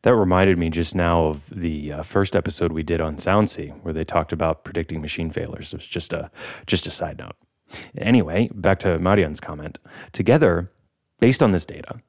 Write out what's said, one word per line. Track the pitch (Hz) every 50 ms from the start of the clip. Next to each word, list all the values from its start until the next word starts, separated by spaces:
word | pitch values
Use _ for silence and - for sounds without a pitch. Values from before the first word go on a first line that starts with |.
| -
That | 117 123
reminded | 113 98 90 90 92 95 98 92
me | 85 85 82
just | 80 85 85 - -
now | 90 85 85 85 85 80
of | 78 76 73 - -
the, | - 92 85 85 78 73 73 76 76
uh, | 76 -
first | - - 98 98 - -
episode | 98 - - 80 - 87 82 78
we | 78 80
did | 78 85 82
on | 80 80 76
Soundsea, | 76 - 90 95 107 107 - - - 78 73 73 - -
where | 85 78
they | 80 78
talked | - - 85 78 - -
about | 78 82 80 80 - _
predicting | - - 87 80 - 80 80
machine | 73 76 - - 85 80
failures. | 73 - - - - - 71 - -
It |
was | 80 -
just | - - 87 - -
a, | 82 80 76 - _ - - - - - -
just | - - 92 -
a | 92
side | - - 87 80 71 69
note. | - - - _ _ _ _ _ _ _ - - - - -
Anyway, | - - 107 123 120 87 78 82 98 120 - -
back | 101 87 98 98 -
to | - 98 85 80
Marian's | 87 92 101 104 87 76 76 -
comment. | - - 78 76 76 78 - - _ - - - - -
Together, | - - 98 98 123 151 147 101 85 82 87 - _ _ _ _ _ _ _ _ _ _
based | 113 120 131 -
on | 143 110
this | 95 85 -
data | - 80 76 - - - 117 _